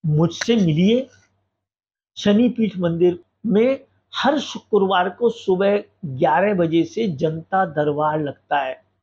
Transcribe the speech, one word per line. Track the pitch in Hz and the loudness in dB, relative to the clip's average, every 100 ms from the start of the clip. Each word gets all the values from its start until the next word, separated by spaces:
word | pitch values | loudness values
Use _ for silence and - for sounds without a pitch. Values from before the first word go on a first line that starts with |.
| 160 | 0
मुझसे | 151 170 - - 226 | 2 0 -2 -2 2
मिलिए। | 175 151 190 240 269 _ _ _ _ _ _ _ _ _ _ - | 2 2 2 2 -2 _ _ _ _ _ _ _ _ _ _ -4
शनि | 202 208 247 | 0 2 2
पीठ | - 220 180 | 0 -4 -2
मंदिर | 175 170 180 175 _ _ 220 | -2 2 0 0 _ _ 0
में | 202 247 269 - _ _ | 2 2 0 -8 _ _
हर | - 254 294 | -2 0 0
शुक्रवार | - - _ 208 190 185 185 | -4 -14 _ 0 2 2 0
को | 202 233 | 0 -2
सुबह | 226 - 185 196 202 - _ | -2 -2 2 2 0 -4 _
ग्यारह | 151 131 160 160 202 | -12 -2 2 2 2
बजे | 190 165 165 | 0 0 0
से | 160 - 226 | 0 -2 -4
जनता | 135 160 160 - 190 | -2 -4 -4 -4 -2
दरबार | 185 151 151 147 151 156 | -2 -2 -2 0 -2 -2
लगता | 147 - _ 143 | -6 -10 _ -4
है। | 131 131 _ _ | -4 -10 _ _